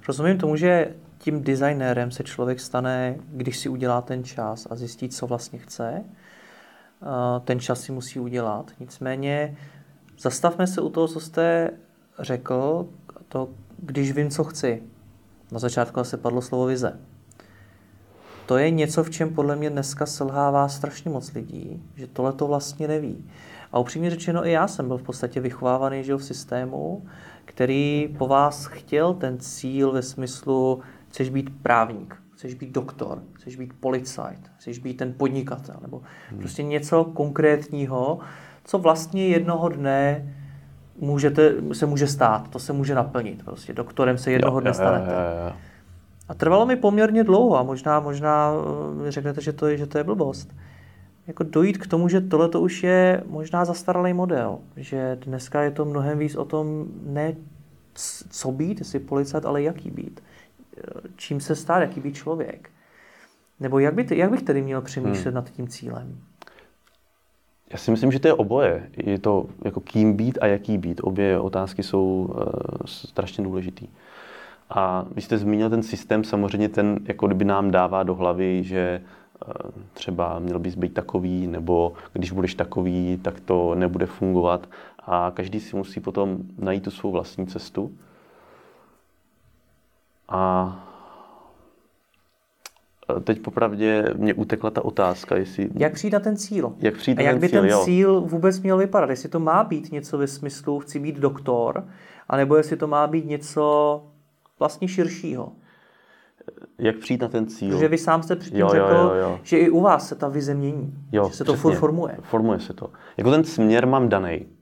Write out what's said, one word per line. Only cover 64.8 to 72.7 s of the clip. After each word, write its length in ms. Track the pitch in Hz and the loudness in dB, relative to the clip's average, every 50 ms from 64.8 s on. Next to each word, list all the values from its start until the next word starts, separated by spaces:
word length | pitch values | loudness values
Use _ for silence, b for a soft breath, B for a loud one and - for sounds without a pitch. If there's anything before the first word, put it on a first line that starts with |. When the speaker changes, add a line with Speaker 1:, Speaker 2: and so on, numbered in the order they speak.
| 127 | -6
Speaker 1:
přemýšlet 440 | - - 135 127 110 101 98 90 131 | -6 -6 -4 -2 -2 -2 -2 -2 -4
Speaker 2:
Hmm. 40 | 123 | -4
Speaker 1:
nad 160 | 123 123 123 | -4 -6 -8
tím 180 | - - 127 123 | -10 -12 -10 -10
cílem? 500 | - - - 120 117 117 120 127 127 127 - _ _ _ - b b b b b b _ _ _ _ _ _ _ _ _ _ _ _ _ _ _ _ _ _ _ | -10 -12 -12 -10 -10 -10 -12 -12 -14 -16 -18 _ _ _ -20 b b b b b b _ _ _ _ _ _ _ _ _ _ _ _ _ _ _ _ _ _ _
Speaker 2:
Já 80 | - - | -14 -8
si 120 | - - | 0 2
myslím, 220 | 113 110 117 131 131 | 2 4 4 2 2
že 60 | 131 | 4
to 100 | - 160 | 4 4
je 60 | 156 | 4
oboje. 560 | - 110 98 113 135 143 98 85 82 - - - | 4 2 2 2 2 4 4 2 0 -4 -10 -10
Je 220 | - - 101 98 95 | -6 -2 -2 -2 0
to 280 | - 107 104 95 - - - - - | 2 2 2 2 0 -2 -10 -8 -8
jako 160 | 104 92 - | -6 -6 -6
kým 320 | - - - 110 107 107 104 | -10 -4 2 4 4 4 4
být 220 | 101 107 123 131 - | 4 0 -2 0 2
a 60 | - | 2
jaký 320 | 107 101 101 101 - 110 98 | 2 2 2 0 -2 -4 -2
být. 220 | 87 87 87 - - | -2 -4 -6 -4 -4
Obě 340 | 98 95 92 101 98 95 92 | -4 0 2 2 2 2 2
otázky 440 | 92 95 92 92 95 92 92 - 98 | 0 0 -2 -2 -4 -4 -6 -6 -6
jsou, 520 | - - 98 95 95 95 92 92 - - - | 0 0 2 2 2 2 0 -2 -4 -4 -4
eh, 20 | - - - - - - | -4 -2 -2 -4 -6 -6